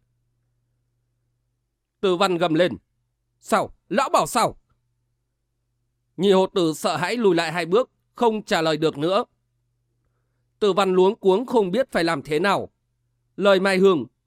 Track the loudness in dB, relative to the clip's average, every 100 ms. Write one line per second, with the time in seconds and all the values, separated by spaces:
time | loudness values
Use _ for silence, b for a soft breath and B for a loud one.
0 | _ _ _ _ _ _ _ _ _ _
1 | _ _ _ _ _ _ _ _ _ _
2 | -4 0 0 0 0 0 0 -2 _ _
3 | _ _ _ _ -4 -4 -4 -10 _ -4
4 | 0 0 0 -2 -2 -4 _ _ _ _
5 | _ _ _ _ _ _ _ _ _ _
6 | _ -2 2 4 2 0 -2 -2 -4 -4
7 | -4 0 2 2 -2 -6 -2 -2 -2 _
8 | _ -2 -2 -2 -2 -2 0 0 -2 -2
9 | -2 -2 -4 _ _ _ _ _ _ _
10 | _ _ _ _ _ _ -2 0 2 4
11 | 2 2 0 0 0 0 0 -2 -2 -2
12 | -2 -4 -4 -2 0 -2 -6 _ _ _
13 | _ _ _ -2 2 2 2 2 2 2
14 | -4 _